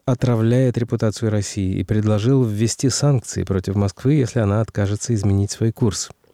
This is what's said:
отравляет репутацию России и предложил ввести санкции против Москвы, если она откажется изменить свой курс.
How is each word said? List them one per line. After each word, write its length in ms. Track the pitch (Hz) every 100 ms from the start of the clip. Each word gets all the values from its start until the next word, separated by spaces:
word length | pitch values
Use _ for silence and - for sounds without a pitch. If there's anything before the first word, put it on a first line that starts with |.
отравляет 720 | - 123 123 117 113 123 131 117
репутацию 540 | 113 113 110 - 113
России 480 | 104 98 - 92 95
и 60 |
предложил 600 | 95 107 107 107 113 135
ввести 460 | 117 104 113 - 135
санкции 540 | - 143 131 - -
против 320 | 92 95 98 98
Москвы, 380 | 101 - 131
если 260 | 151 120 120
она 200 | 101 104
откажется 540 | 113 - 101 104 -
изменить 380 | 113 101 98 101
свой 180 | - 113
курс. 380 | - 117 - - - _